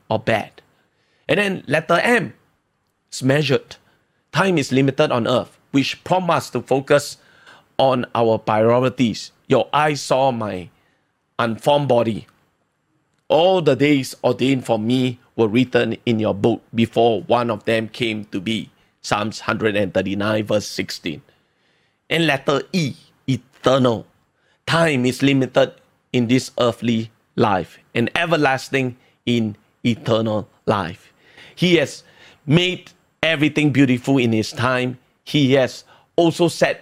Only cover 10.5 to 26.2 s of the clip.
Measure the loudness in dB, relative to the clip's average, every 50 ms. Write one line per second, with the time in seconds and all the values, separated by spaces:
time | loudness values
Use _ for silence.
10.5 | -8 -8 -10 -14 _ _ _ _ _ _ _ _ _ _ _ _ _ -4 -4 -4
11.5 | -4 -4 0 0 0 0 2 2 2 2 0 0 -4 -8 -10 _ _ _ _ _
12.5 | _ _ _ _ _ _ _ _ _ _ _ _ _ _ _ 0 2 2 4 4
13.5 | 2 2 2 2 2 2 4 2 2 2 0 -4 -8 -4 -2 -2 -2 0 0 0
14.5 | 0 0 -2 -2 -2 -2 0 0 0 0 0 -2 -4 -8 _ _ -2 0 0 2
15.5 | 2 2 0 2 0 0 0 -2 -4 -4 -2 -2 0 0 0 -2 -2 0 0 0
16.5 | 0 -2 _ _ -2 -2 -2 0 2 2 2 2 2 0 -2 0 0 0 0 0
17.5 | -2 -4 -2 -2 -2 -2 -2 -4 -6 -6 -4 -4 -4 -6 -8 -8 -8 -6 -4 -4
18.5 | -4 -6 -6 -10 _ _ _ _ _ _ -6 -4 -2 -2 -2 -4 -8 -6 -4 -4
19.5 | -2 0 0 0 0 0 0 0 0 -2 -2 -2 -4 -4 -2 -2 -2 -2 -2 -2
20.5 | -2 -2 -4 -4 -8 -8 -8 -8 -10 -10 -10 -10 -10 -10 -14 _ _ _ _ _
21.5 | _ _ _ _ _ _ _ _ _ _ _ -4 -2 0 0 0 0 -2 0 -2
22.5 | -2 -2 -2 -2 -2 -2 -2 -2 -6 -10 _ _ _ _ _ -4 -4 -4 -4 _
23.5 | _ _ 0 2 2 4 4 2 0 -2 -6 _ _ _ _ _ _ _ _ _
24.5 | _ _ -6 -2 0 2 2 2 0 0 0 -2 0 0 2 2 2 2 0 0
25.5 | 2 0 0 0 -2 _ _ _ _ _ _ _ -2 -2